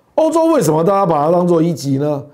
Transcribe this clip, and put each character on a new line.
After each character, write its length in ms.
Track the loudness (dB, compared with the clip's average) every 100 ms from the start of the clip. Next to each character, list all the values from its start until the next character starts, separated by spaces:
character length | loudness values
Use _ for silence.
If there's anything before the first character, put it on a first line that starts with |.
| _
欧 160 | -2 0
洲 160 | 2 2
为 160 | 2
什 100 | 0
么 100 | 0
大 120 | 0
家 100 | 0
把 220 | 0 0 0
它 40 |
当 160 | 0 2
作 160 | 0
一 120 | 0
极 240 | -2 -4 -2
呢？ 260 | -2 -4 -8